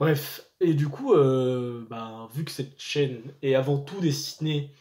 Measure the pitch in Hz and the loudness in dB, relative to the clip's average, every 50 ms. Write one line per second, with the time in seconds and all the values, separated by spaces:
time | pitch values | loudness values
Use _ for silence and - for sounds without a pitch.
0 | 151 160 151 139 - - - - - _ _ _ 185 165 156 143 147 147 139 - | 2 2 2 2 -2 -8 -12 -16 -18 _ _ _ 2 2 4 2 2 0 -2 -4
1 | 269 269 214 156 139 135 131 131 127 127 127 127 123 123 120 117 117 117 117 113 | 2 6 6 8 8 6 4 4 2 0 0 -2 -4 -6 -8 -10 -12 -12 -12 -10
2 | 113 113 110 113 113 113 117 143 160 - - - 135 - - - - - - 147 | -10 -10 -12 -14 -14 -10 -8 -8 -8 -8 -6 -10 -10 -10 -10 -16 -12 -6 -2 0
3 | 143 127 127 113 113 139 - _ - 135 131 131 131 143 143 139 139 - 190 196 | 0 0 -2 -8 -12 -16 -14 _ 0 2 2 2 4 2 0 -2 -2 -6 -6 -2
4 | 175 156 139 - - - - - 156 156 151 147 143 139 - _ | 0 0 0 0 -6 -10 -8 -6 -4 -2 -2 -2 -4 -6 -14 _